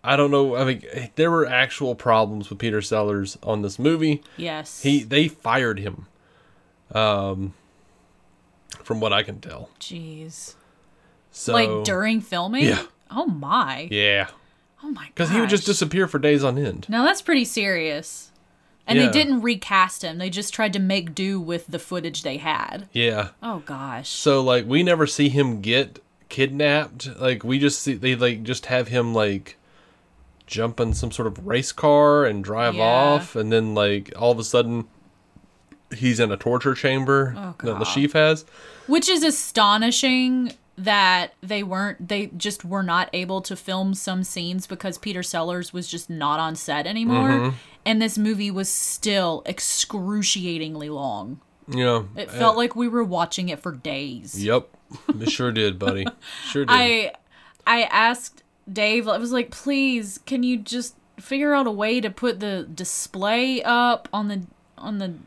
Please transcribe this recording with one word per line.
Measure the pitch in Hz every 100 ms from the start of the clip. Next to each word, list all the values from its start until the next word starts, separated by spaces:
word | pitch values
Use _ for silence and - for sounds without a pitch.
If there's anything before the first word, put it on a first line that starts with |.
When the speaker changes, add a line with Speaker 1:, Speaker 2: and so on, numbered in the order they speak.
Speaker 1:
I | 123 139
don't | 143
know. | 143 139 123
I |
mean, | 131 123 - - 120
there | - 165
were | 165 131
actual | 127 131 - 139
problems | 120 123 110 107 107 101
with | 98
Peter | 117 107
Sellers | 98 110 104 101 98 -
on | - 107
this | 104 98
movie. | 139 160 156 143 - -
Speaker 2:
Yes. | 170 156 151 -
Speaker 1:
He, | 139 143
they | 110 139 160
fired | - 113 127 123 98
him, | 101 95 98 _ _ _ _ _ _ _ _
um, | 110 110 101 98 95 98 - _ _ _ _ _ _ _ _ _ _ _ -
from | - 113
what | 110
I | 101
can | 104 101
tell. | - 78 170 _
Speaker 2:
Jeez. | - 170 160 156 160 - - - _ _ _ _ _ _ _
Speaker 1:
So, | - -
Speaker 2:
Like, | 117 110 107
during | 107 185 214 226
filming? | - 175 185 247
Speaker 1:
Yeah. | - - - _ _
Speaker 2:
Oh, | 220 330
my. | 160 139 226 135 131 165
Speaker 1:
Yeah. | 104 104 101 95 - _ _ _ _
Speaker 2:
Oh, | 294
my | 262
gosh. | -
Speaker 1:
'Cause | - 165
he | 208
would | 220
just | 202 202
disappear | 202 160 170 185
for | 147
days | 147 147
on | 135 127
end. | 131 - -
Speaker 2:
Now, | 226
that's | 285 381
pretty | - 302
serious. | 233 - 196 180 160 147 151 - - _ _ _ _ _ -
And | 247
Speaker 1:
Yeah. | 247
Speaker 2:
they |
didn't | 294 294 254
recast | 233 202 - 196 190 -
him. | 175 165
They | 185
just | 180 202
tried | - 214
to | 196
make | 190 196 170
do | 147 190 196
with | 165 170 170
the | 170
footage | - 180 165 147
they | 147 139
had. | 156 151 - - -
Speaker 1:
Yeah. | 117 117 107 98 _
Speaker 2:
Oh, | 233 190 -
gosh. | 135 139 120 139
Speaker 1:
So, | - 151 139
like, | 131 123 110
we | 143
never | 175 170 147
see | - 143
him | 135 135 110
get | 101 123 127 - _ _ _
kidnapped. | - 135 139 147 147 151 123 135 -
Like, | 131 120
we | 113 135
just | 143 143
see, | 143
they, | 113 127 123
like, | 123 110
just | 113 127 -
have | 127 110
him, | 123 117
like, | 113 107 98 - - _ _ _ _ _ _ - _ -
jump | 107 117 117
in | 113
some | 104 120
sort | - 113
of | 98 92
race | 120 127
car | - 151 147 147 147
and | 135 104
drive | 95 107 120 107
Speaker 2:
Yeah. |
Speaker 1:
off, | 113 123 143 143 143 117
and | 107
then, | 113 110
like, | 107 104 101 98 -
all | 120
of | 117
a |
sudden, | 110 120 120 117 113 _ _ _ _ _ _ _ _ - _
he's | 117 127 113
in | 113
a | 98
torture | 117 123 143
chamber | 127 139 135 131 139 135 123
Speaker 2:
Oh, | 190 165
Speaker 1:
that | 120 101
Speaker 2:
God. |
Speaker 1:
Lashif | 107 143 143
has. | 156 156 156 - - - - -
Speaker 2:
Which | 311 349
is | 359
astonishing | 311 - - - 202 208 226 233 269 254 254 254 247 - _ -
that | 190 202 190 185 175 _
they | 185 208
weren't, | 196 185 202 190 175
they | 202 208 175
just | 208 202
were | 175 196
not | 180 170 180
able | 180 180 190
to | 190
film | 185 - 190 190
some | 190 - 185
scenes | 185 180 175 185 -
because | 190 196 208
Peter | 214 180
Sellers | 175 175 165 180 175
was | 180 175
just | 170 -
not | 165 147 151
on | 160 160
set | - 151 165
anymore. | 220 226 247 262
Speaker 1:
Mm-hmm. | 269 131 131 - -
Speaker 2:
And | - 220
this | 220 208
movie | 214 208 202
was | 190 190
still | - - - 214 202 175 160 -
excruciatingly | - - - - 208 180 208 196 202 180 165 160 151 147
long. | 147 139 104 101 131 _ _ -
Speaker 1:
Yeah. | 127 123 117 101 123
Speaker 2:
It | 208
felt | - 226
Speaker 1:
Uh, | 220
Speaker 2:
like | 240 233
we | 240
were | 240
watching | 214 175 165 - 180
it | 151
for | 180
days. | 139 156 139 143 120 98 98
Speaker 1:
Yep. | 101 120 - _ _ - - 107
It | 113
sure | - 123
did, | 113 104 92
buddy. | 98 98 95 - -
Speaker 2:
<laughs> | - -
Speaker 1:
Sure | -
did. | 277
Speaker 2:
I, | 247 240 226 202 - _ _ - _ -
I | 233
asked | 226 196 226 240 - _ _ _ -
Dave, | 196 214 226 220
I | 202
was | 233
like, | 247 240
"Please, | - 277 277 269 247 202 - -
can | 262
you | 247 247
just | 202 240 240 _ _ -
figure | - 277 294
out | 285 254
a |
way | 202 214 247
to | 214
put | 190 247 190
the | 208 190 156
display | 160 180 - - 190 202 233 262 254
up | - 240 240 233 -
on | 208 208
the, | 202 175 _ _ -
on | - 202
the | 190 160